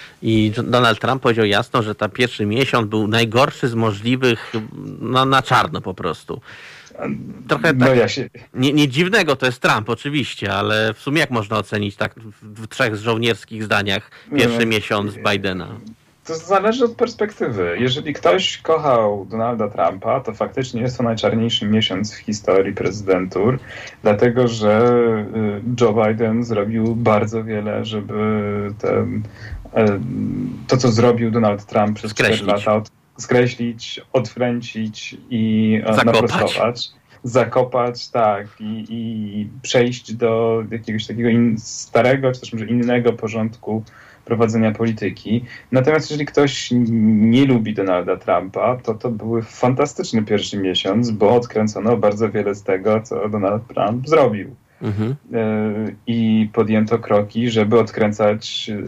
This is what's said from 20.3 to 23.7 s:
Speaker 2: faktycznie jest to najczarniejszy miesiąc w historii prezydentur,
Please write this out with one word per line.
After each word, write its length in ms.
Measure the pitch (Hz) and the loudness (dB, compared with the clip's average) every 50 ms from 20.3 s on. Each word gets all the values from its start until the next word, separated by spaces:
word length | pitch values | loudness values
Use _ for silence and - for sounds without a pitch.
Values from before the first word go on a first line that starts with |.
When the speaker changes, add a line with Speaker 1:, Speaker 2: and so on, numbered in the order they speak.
| 104 | -4
Speaker 2:
faktycznie 480 | - 107 - - 139 131 - - 110 | -4 -4 -4 -4 -6 -6 -4 -4 -4
jest 160 | 123 127 127 | -4 -4 -2
to 60 | - 120 | -2 -2
najczarniejszy 640 | 117 113 107 - 98 92 113 113 117 - - 107 | -2 0 0 0 0 2 2 0 0 -2 -2 0
miesiąc 480 | 104 107 110 107 - 92 95 107 107 - | 2 2 2 2 0 -2 -4 -4 -6 -8
w 40 | |
historii 560 | - - - 104 - - - 92 98 95 98 87 | -10 -8 -6 -6 -4 0 2 4 4 2 2 -2
prezydentur, 840 | - 92 87 95 104 101 95 92 90 92 92 - 90 101 120 135 135 - - | -4 -4 -4 -4 -4 0 0 0 0 0 -2 -2 0 2 2 0 0 -4 -12